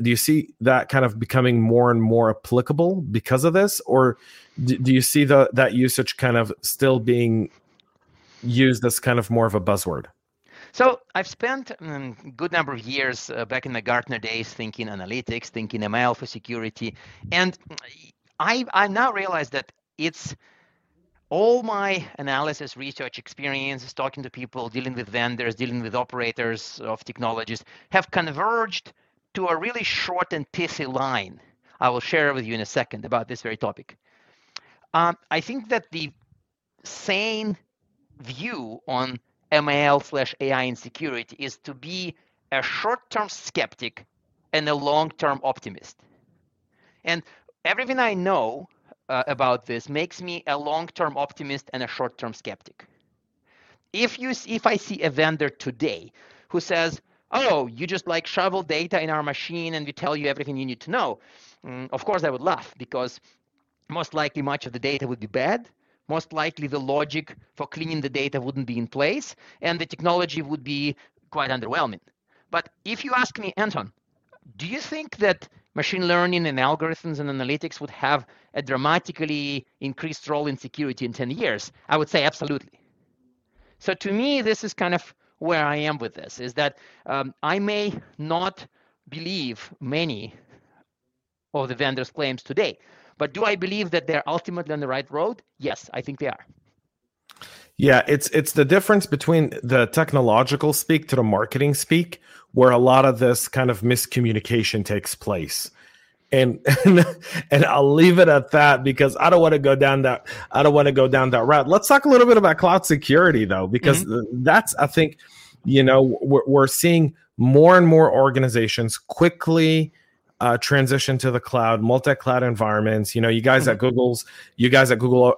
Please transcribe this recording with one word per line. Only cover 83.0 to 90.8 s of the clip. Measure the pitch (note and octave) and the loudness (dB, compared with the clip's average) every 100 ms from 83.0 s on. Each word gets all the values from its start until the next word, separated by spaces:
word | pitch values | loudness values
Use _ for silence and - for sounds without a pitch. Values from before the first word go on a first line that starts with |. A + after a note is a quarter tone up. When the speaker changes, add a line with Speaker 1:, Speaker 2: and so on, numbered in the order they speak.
| _ _ _ _ _ _ _ _ | _ _ _ _ _ _ _ _
Speaker 2:
So | - | -8
to | F#3 G3 | -6 -4
me, | G#3 C#4 C#4 | -2 -2 -2
this | A3 A3 | -2 -4
is | G#3+ | -6
kind | - F3+ F3 | -6 -4 -4
of | - _ _ - | -6 _ _ -8
where | D#3+ D#3+ | -4 -2
I | D3 D3+ | -2 -2
am | D3+ D3+ | -4 -6
with | A#2+ - | -10 -12
this, | - - | -18 -14
is | B2+ C3+ | -8 -4
that, | C#3+ - _ _ - | -4 -6 _ _ -8
um, | C#3 C3+ - | -6 -8 -6
I | D3+ G3 | -4 -2
may | G3+ G#3 G#3 - - - | -2 -4 -4 -8 -14 -12
not | D3+ E3 F#3+ - - _ _ _ _ | -6 -4 -4 -8 -18 _ _ _ _
believe | D3+ E3+ F#3+ B2+ A2 - - | -12 -8 -6 -8 -10 -16 -14
many | B2+ D3+ E3 G#2+ A#2+ - _ _ _ _ | -6 -4 -4 -6 -12 -18 _ _ _ _